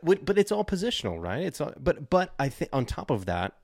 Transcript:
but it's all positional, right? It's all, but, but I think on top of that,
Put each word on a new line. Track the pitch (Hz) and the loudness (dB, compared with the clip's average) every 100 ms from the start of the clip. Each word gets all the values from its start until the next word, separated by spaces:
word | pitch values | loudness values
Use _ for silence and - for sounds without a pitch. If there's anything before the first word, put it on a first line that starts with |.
| 165 196 | 2 2
but | - 202 | 4 4
it's | 196 | 4
all | 208 | 2
positional, | 185 185 226 - 104 82 | 0 0 -2 -2 -4 -4
right? | 87 113 | -4 -2
It's | 190 - | -2 -2
all, | 151 - | -6 -2
but, | 131 - 143 | 0 0 2
but | 180 180 - | 2 2 -2
I | 139 | -2
think | - 170 | -2 -2
on | 135 123 | 0 -2
top | - - | -4 -2
of | 117 92 | -2 0
that, | 87 92 - | -2 -2 -6